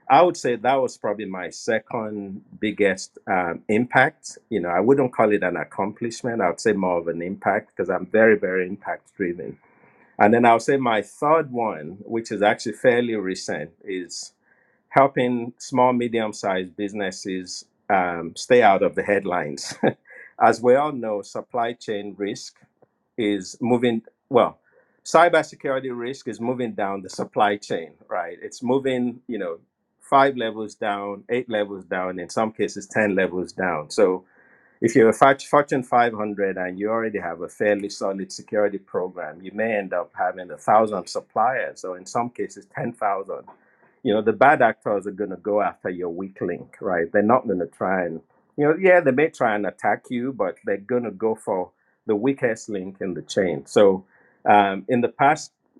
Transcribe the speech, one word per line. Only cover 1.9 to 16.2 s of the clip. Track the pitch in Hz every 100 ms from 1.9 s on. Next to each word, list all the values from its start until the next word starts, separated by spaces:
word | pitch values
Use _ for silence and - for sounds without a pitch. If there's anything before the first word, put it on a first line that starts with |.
| 117 110 104 98 98 - -
biggest, | 107 95 98 92 - - -
um, | 92 87 85 -
impact. | 107 123 135 143 - - - _
You | 104
know, | 87
I | 87
wouldn't | 107 139 127
call | - 113
it | 101
an | 90 85
accomplishment. | 71 - 98 110 117 - 127 113
I | 92
would | 85
say | 117
more | 98 92 87
of | 85
an | 82
impact, | 87 95 104 104 - -
'cause | 92
I'm | 92 90
very, | 110 110 104
very | 92 92 90
impact | 98 95 82 _ -
driven. | 90 87 - - _ _ _ _ _ -
And | 107
then | 117 120
I |
would | 113
say | - 139
my | 127 107
third | 101 - 147 160 147
one, | 120 110 80 76 98
which | - 113 113
is | 101
actually | 101 117 117
fairly | - 131 120 120 110
recent, | 92 95 - 87 76 _
is | - 92 85 - - _ _ _ _ _ _
helping | 139 135 139 123 120 117 -
small, | - 131 127
medium-sized | 123 120 113